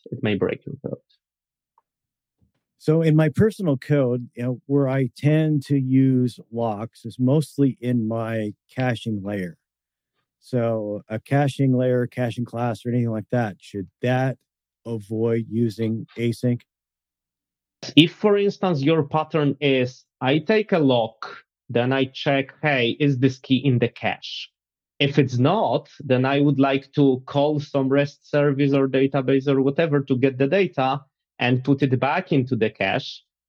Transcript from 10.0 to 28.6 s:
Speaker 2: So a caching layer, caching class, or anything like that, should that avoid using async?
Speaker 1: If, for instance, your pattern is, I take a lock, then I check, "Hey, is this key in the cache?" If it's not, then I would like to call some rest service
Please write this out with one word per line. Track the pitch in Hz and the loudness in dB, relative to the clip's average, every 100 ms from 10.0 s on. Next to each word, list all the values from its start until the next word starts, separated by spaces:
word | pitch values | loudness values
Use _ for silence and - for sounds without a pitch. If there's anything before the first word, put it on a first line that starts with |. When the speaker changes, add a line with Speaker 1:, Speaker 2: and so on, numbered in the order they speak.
| _ _ _ _ | _ _ _ _
Speaker 2:
So | - 123 117 110 104 104 - | -8 -4 -2 -2 -4 -8 -8
a | 110 | -10
caching | - 139 143 - 135 127 | -2 0 0 0 0 2
layer, | 127 123 120 | 2 0 -2
caching | - 120 110 | -4 -6 -4
class, | 117 113 120 107 | -8 -6 -6 -4
or | 123 | -4
anything | 123 117 | -2 -2
like | 110 98 | -4 -4
that, | 123 110 90 | -2 -4 -6
should | - 101 90 _ | -12 -12 -12 _
that | 123 127 131 127 _ _ _ _ | -2 0 -2 -4 _ _ _ _
avoid | 113 113 101 110 117 113 107 | -10 -10 -8 -4 0 -2 -2
using | 107 117 101 113 113 - - | -2 -2 -2 -4 -4 -8 -6
async? | 117 110 123 120 - _ _ _ _ _ _ _ _ _ _ _ - 143 | -4 -2 -2 -4 -6 _ _ _ _ _ _ _ _ _ _ _ 0 4
Speaker 1:
If, | 170 | 4
for | - 214 202 | 2 2 2
instance, | 202 - 190 151 | 2 0 -2 0
your | 135 160 | 2 2
pattern | 147 156 151 160 147 139 | 0 -2 -2 0 0 0
is, | 143 131 127 - _ _ | 0 0 0 -6 _ _
I | 131 151 | 0 0
take | 156 220 214 | 2 0 2
a | 180 | 2
lock, | 139 123 113 - - - _ _ _ | 2 2 0 -6 -16 -16 _ _ _
then | 120 123 | -2 0
I | 135 135 | 0 -2
check, | - 151 139 135 - | -4 -2 -2 -2 -4
"Hey, | 151 135 117 - | -2 0 0 0
is | 147 131 | 0 2
this | 131 127 | 0 0
key | - 127 | -2 0
in | 139 120 | 2 2
the | 113 | 0
cache?" | - 104 - - - - _ _ _ _ _ | -2 -6 -6 -10 -14 -16 _ _ _ _ _
If | 143 151 | 0 2
it's | 127 120 | 0 2
not, | 135 208 147 143 - - | 2 2 0 -2 -6 -14
then | 147 127 131 | -2 0 2
I | 143 | 2
would | 147 135 | 2 4
like | 139 135 - | 2 2 -2
to | - 139 131 131 | 2 2 2 -2
call | 143 143 151 | 0 0 0
some | 147 139 135 | -4 -4 0
rest | 139 143 - _ | 2 0 -4 _
service | 147 147 135 | 0 2 2